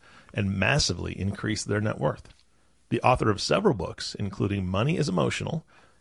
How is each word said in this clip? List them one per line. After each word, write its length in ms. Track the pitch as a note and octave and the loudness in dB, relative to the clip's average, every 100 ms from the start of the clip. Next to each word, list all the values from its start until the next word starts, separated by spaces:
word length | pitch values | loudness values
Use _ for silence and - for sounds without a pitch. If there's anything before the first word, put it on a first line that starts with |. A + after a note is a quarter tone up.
| - - - | -20 -20 -8
and 240 | - G2+ G2 | -2 -2 2
massively 600 | G2+ C#3+ - F2 F2 F2+ | 2 2 2 -2 -6 -4
increase 440 | F#2+ G2 G#2+ G#2 | -4 -2 -4 -4
their 160 | - G#2 | -2 -2
net 180 | G#2+ - | 0 0
worth. 340 | D3 - - - _ _ _ _ _ | -2 -2 -8 -20 _ _ _ _ _
The 100 | A#2+ | 2
author 260 | A#2 B2+ A#2+ | 4 4 4
of 120 | G2 | 0
several 340 | - D3+ G3+ | 2 2 4
books, 400 | A2 E2 - - - | 2 -2 -8 -10 -6
including 480 | G2+ - G#2+ G2+ F#2 | -6 -2 -2 0 0
Money 300 | F#2 B2+ F3+ | 0 2 0
is 100 | D3 | 0
Emotional 580 | F3+ B2 - G2+ E3 - - - _ | 0 0 0 -4 -6 -8 -18 -20 _